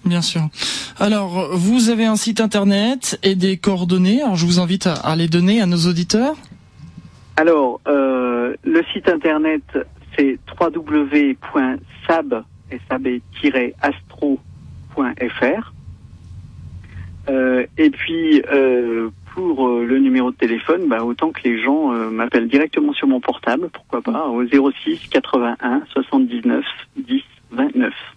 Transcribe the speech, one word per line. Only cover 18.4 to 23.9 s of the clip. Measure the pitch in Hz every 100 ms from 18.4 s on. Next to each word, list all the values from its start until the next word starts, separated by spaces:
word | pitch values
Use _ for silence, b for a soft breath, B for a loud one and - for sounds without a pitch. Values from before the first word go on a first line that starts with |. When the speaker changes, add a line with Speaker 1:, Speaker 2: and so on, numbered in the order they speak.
| -
Speaker 2:
euh, | 139 131 123 120 113 113 98 -
pour, | - 185 139 127
euh, | 120 120
le | 135
numéro | 135 127 123
de | 123
téléphone, | 113 117 - 175 170
bah, | 113
autant | 117 120 160
que | -
les | 123 113
gens, | 107 147 147
euh, | 117 113
m'appellent | 110 120 - 117
directement | 135 151 - 147
sur | 143 139
mon | 131
portable, | 123 123 - 120 120
pourquoi | - _